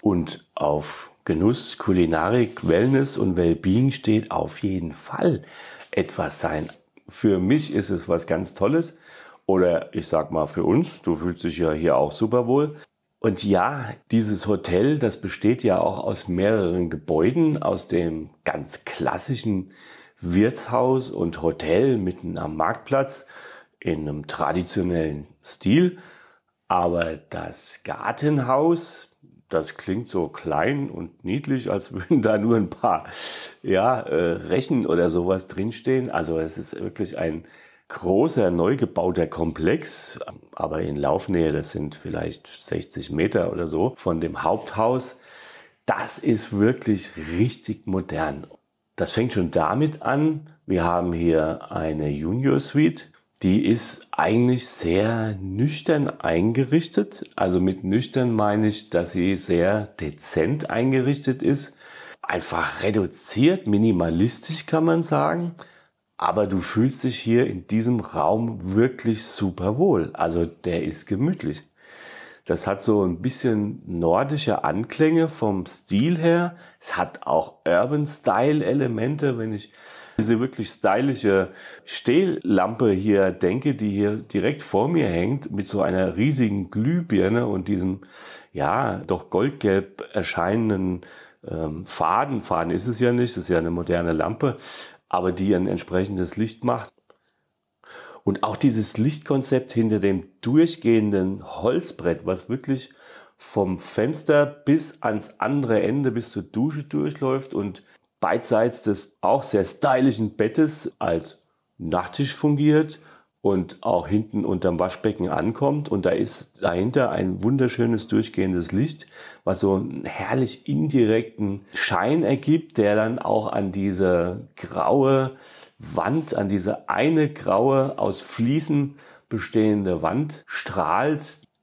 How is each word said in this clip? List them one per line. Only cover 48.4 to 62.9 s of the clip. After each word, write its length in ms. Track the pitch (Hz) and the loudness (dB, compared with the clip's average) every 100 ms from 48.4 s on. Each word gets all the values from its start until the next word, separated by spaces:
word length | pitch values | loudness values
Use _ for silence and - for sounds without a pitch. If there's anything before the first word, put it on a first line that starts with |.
| - - _ _ _ - | -14 -20 _ _ _ -4
Das 160 | 90 | -2
fängt 220 | - 117 | 0 0
schon 180 | 101 87 | 0 0
damit 500 | 87 78 113 151 147 | 2 2 2 0 -2
an, 480 | - 139 156 156 - - - | -2 2 2 0 -8 -20 -2
wir 200 | 92 85 | 0 2
haben 260 | 87 87 | 2 0
hier 640 | 82 85 80 78 71 - | 0 2 4 2 -2 -8
eine 340 | - 80 78 76 | -6 -4 -2 -2
Junior 540 | 71 82 117 135 139 | -2 -2 0 2 2
Suite, 480 | - 143 160 156 - _ _ _ | 2 2 2 0 -10 _ _ _
die 220 | 95 98 92 | 2 4 4
ist 420 | 117 - - - | 2 0 -6 -8
eigentlich 560 | - 82 113 123 127 - | -2 2 4 4 2 0
sehr 680 | - 85 90 107 117 110 98 | -2 0 2 2 0 -2 -4
nüchtern 720 | 95 98 143 151 - 151 139 - | -6 -2 0 0 0 0 0 -2
eingerichtet. 1040 | - 82 107 120 127 156 165 - 202 - - - | 0 2 2 2 2 2 2 0 -2 -6 -12 -2
Also 240 | 95 90 | 2 2
mit 240 | 92 92 | 2 0
nüchtern 480 | 95 113 127 135 123 | 0 0 0 0 0
meine 360 | 110 104 104 107 | 2 2 4 2
ich, 240 | 104 - | 0 -2
dass 220 | 85 87 | -2 0
sie 220 | 92 90 95 | 0 0 0
sehr 520 | - 85 90 107 104 - | 0 2 4 2 -2 -6
dezent 680 | 76 73 - 85 82 151 - | -8 -8 -4 0 0 0 -2
eingerichtet 720 | 113 131 131 127 143 135 131 | -2 2 2 2 0 -2 0
ist. 340 | - 139 - - - - - - | 0 0 -2 -12 -20 -20 -20 -12
Einfach 600 | - 87 - 85 85 - | -6 -4 -4 -4 -4 -2
reduziert, 840 | 101 | 0